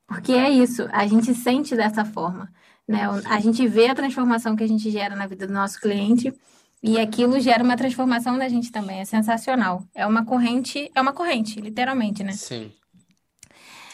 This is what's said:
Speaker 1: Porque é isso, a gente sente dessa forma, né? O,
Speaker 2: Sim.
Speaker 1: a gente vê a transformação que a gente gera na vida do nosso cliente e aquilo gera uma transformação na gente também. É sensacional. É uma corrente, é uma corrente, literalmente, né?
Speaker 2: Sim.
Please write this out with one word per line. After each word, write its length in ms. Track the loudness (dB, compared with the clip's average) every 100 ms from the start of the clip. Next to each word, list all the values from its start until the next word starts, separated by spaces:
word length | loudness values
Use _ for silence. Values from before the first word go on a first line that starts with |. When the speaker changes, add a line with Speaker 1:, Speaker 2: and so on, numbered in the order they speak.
| -12
Speaker 1:
Porque 260 | -6 2
é 180 | 4 6
isso, 360 | 6 4 0 -4
a 140 | 0 4
gente 280 | 4 4
sente 400 | 2 2 0 0
dessa 300 | 0 0 0
forma, 480 | -4 -4 -6 -8 -14 _ _ _ -4
né? 220 | -2 -2
O, 120 | -4
Speaker 2:
Sim. 60 | -2
Speaker 1:
a 120 | 0
gente 260 | 2 2 2
vê 200 | 4 4
a 80 |
transformação 600 | 4 -2 0 0 0 0
que 80 | 0
a 60 | 0
gente 220 | 0 -2
gera 260 | -4 -4 -6
na 100 | -10
vida 200 | -8 -6
do 60 |
nosso 280 | -2 -4 -2
cliente 520 | -2 0 2 2 2 -6 _ _ _ _
e 200 | 0 0
aquilo 400 | 0 0 2 2
gera 240 | 4 4
uma 120 | 4 2
transformação 600 | -2 0 0 0 0 -2
na 120 | -2
gente 220 | -2 -4
também. 300 | -6 -8 -8
É 40 |
sensacional. 760 | -2 0 0 -2 0 0 0 -4 -8
É 140 | -6 0
uma 180 | 0
corrente, 640 | 0 0 0 0 -4 -6 -4
é 60 | 0
uma 120 | 0
corrente, 480 | -2 -2 -2 -4 -8
literalmente, 600 | -10 -4 -2 -2 -2 -4
né? 100 | -6
Speaker 2:
Sim. 360 | -8 -10 -10 -12 -18 _ _ _ _ _ _ -20 _ -20 -20 -20